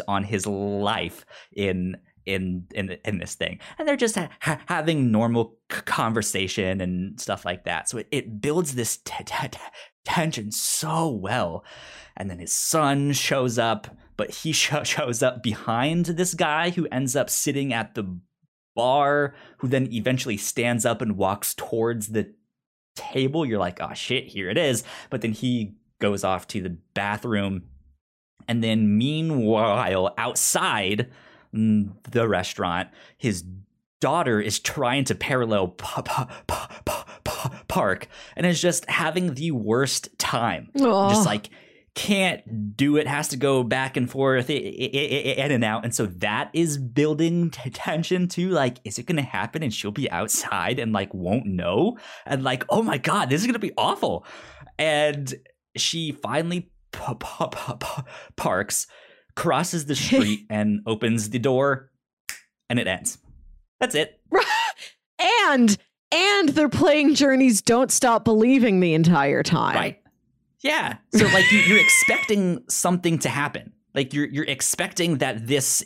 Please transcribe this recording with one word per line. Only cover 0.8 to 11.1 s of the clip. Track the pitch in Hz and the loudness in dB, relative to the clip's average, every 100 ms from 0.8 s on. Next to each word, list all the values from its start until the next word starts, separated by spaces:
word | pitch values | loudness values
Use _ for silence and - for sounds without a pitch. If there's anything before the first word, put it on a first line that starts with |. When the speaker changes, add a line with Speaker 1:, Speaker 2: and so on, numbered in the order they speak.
| 104 107 85 - - - - - | -2 -2 -4 -10 -20 -20 -12 -4
Speaker 1:
in, | 98 92 90 - _ _ 95 | -2 -2 -4 -8 _ _ -6
in, | 95 92 90 87 - | -4 -2 -6 -8 -8
in, | 95 87 | -8 -8
in | - 95 | -6 -6
this | - | -6
thing? | - 85 87 - - | -8 -8 -8 -14 -6
And | 311 | -2
they're | 277 | 0
just | 233 202 | 0 -2
ha-, | 160 - | -6 -6
ha-, | - 147 - | -4 -4 -4
having | 175 156 156 123 | -2 0 2 4
normal | 107 117 117 107 _ - | 4 4 2 0 _ -10
c-, | - | -10
conversation | - - 113 113 - 98 95 - 92 92 | -4 0 0 0 -2 -2 -2 0 0 0
and | 90 90 95 110 | -2 -2 -4 -8
stuff | - 95 | -6 -6
like | 87 90 | -6 -6
that. | 87 82 - | -6 -6 -6
So | 120 | -8
it, | - | -6
it | 135 113 107 | -6 -6 -6
builds | 143 165 151 123 | -2 -2 -2 -2
this | 113 - | -4 -6
t-, | - - - | -10 -12 -8
t-, | - 135 | -8 -8
t-, | - - - - _ - | -10 -18 -20 -20 _ -4
tension | - 160 131 107 | -2 -2 -4 -8
so | - - - 160 160 | -6 -4 -4 -2 -2
well. | 165 | -2